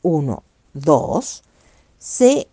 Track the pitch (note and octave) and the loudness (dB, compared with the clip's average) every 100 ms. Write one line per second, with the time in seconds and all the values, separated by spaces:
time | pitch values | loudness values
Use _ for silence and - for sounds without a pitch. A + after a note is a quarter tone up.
0 | F3+ D#3 C#3 G#2 - _ _ C#3+ C#3+ C3+ | -2 0 -2 -6 -10 _ _ -6 2 2
1 | - - - - _ _ _ _ _ _ | 2 -4 -6 -12 _ _ _ _ _ _
2 | - - B3 C#4+ - | -12 2 2 2 -2